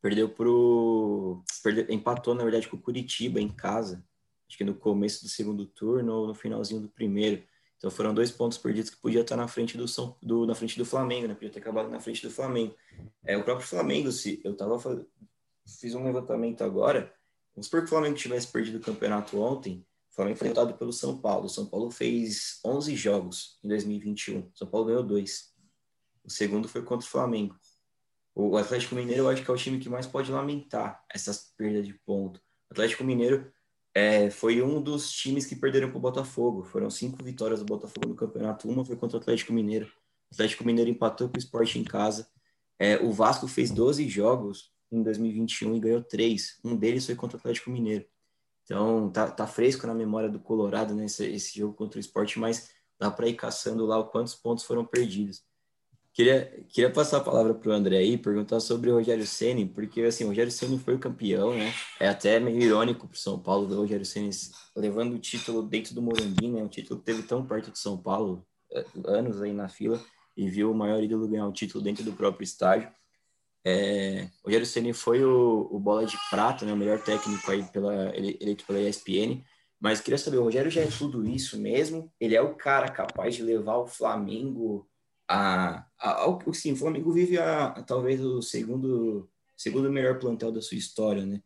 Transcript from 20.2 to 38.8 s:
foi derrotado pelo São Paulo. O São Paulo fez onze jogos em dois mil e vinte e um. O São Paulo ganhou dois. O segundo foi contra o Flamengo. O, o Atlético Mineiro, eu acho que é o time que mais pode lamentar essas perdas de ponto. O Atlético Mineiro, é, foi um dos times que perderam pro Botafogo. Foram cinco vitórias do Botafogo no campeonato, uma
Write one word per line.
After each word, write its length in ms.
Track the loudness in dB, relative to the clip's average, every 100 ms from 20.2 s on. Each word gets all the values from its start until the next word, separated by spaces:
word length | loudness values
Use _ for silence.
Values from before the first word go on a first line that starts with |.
| -2 0
foi 100 | 0
derrotado 300 | 2 2 0
pelo 160 | -6
São 260 | -4 -6 -2
Paulo. 280 | 0 0 -2
O 20 |
São 160 | -6 -6
Paulo 260 | -4 -4
fez 680 | -2 0 0 -2 -4 -8 -6 -2
onze 300 | -2 -2 -2
jogos 640 | 0 0 -2 -10 -14 _
em 60 | -4
dois 160 | -2
mil 140 | -2 -4
e 20 |
vinte 300 | -4 -6 -6
e 40 |
um. 60 | -8
O 120 | -8 -12
São 120 | -4
Paulo 200 | -2 2
ganhou 160 | 0
dois. 500 | 2 0 -2 -8 -14 _ _ _ _ _ _ _
O 60 | -14
segundo 400 | -2 0 0 -2
foi 120 | -8
contra 240 | -4 -6 -2
o 40 |
Flamengo. 480 | -2 0 -2 -4 -6 _ _ _ _ _ _ _ -2
O, 140 | 2
o 80 | 2
Atlético 360 | 2 -2 -2
Mineiro, 280 | -4 -2 2
eu 80 | 2
acho 140 | 2
que 60 | 0
é 40 |
o 40 | -2
time 220 | -2 -4
que 100 | -4
mais 160 | -8 -4
pode 240 | -4 -2
lamentar 760 | -4 -4 -6 -6 -6 -6 -8 _
essas 440 | -10 -6 -8 -10 _
perdas 300 | -2 -2 -4
de 60 |
ponto. 440 | -10 -4 -2 -2 -8 _ _ _
O 40 |
Atlético 300 | 0 0 0
Mineiro, 460 | 0 2 4 2 0 _ _ _ _
é, 360 | 4 6 6 4
foi 320 | 2 2 4
um 200 | 4 2
dos 280 | 0 -4 -4
times 360 | -6 -2 -2 -2
que 100 | -2
perderam 340 | 2 2 2
pro 120 | -2
Botafogo. 640 | -2 -2 -4 0 0 0 -6
Foram 240 | -4 -4
cinco 340 | -4 -6 -6
vitórias 360 | -10 -4 -2 -2
do 60 | -2
Botafogo 440 | -6 -6 -6 -6
no 60 | -4
campeonato, 540 | -6 -4 -4 -4 -2
uma 140 | -2